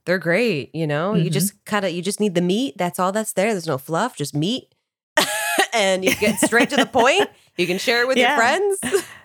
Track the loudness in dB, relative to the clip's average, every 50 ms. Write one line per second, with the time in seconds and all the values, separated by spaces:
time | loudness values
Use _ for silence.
0 | -4 -4 -4 -2 0 0 0 2 2 0 -2 -4 -6 -8 -6 -6 -4 -2 -2 -2
1 | -2 0 0 0 0 0 0 0 -2 -2 -4 _ -10 -4 -4 -2 -2 -2 -4 -4
2 | -6 -6 -4 -2 -2 0 0 0 0 2 0 0 -2 -4 -4 -4 -6 -4 -2 -2
3 | -2 -2 -2 -2 -4 -4 -2 -2 0 0 -2 -4 -4 -4 -4 -4 -4 -4 -2 -2
4 | -2 -4 -4 -6 -8 -4 -4 -2 -2 -2 -4 -6 -8 _ _ _ _ _ _ _
5 | _ _ 0 0 0 0 -2 -2 -2 0 0 0 0 0 0 0 2 2 2 2
6 | 0 0 0 2 0 0 0 2 0 2 4 2 2 2 2 0 0 2 2 4
7 | 4 4 4 4 2 0 -4 _ _ _ -4 -4 -2 -2 -2 -2 0 0 2 2
8 | 2 2 2 2 2 2 4 4 2 2 2 2 0 0 -2 -2 -4 -2 -2 -2
9 | -2 -4 -16 -20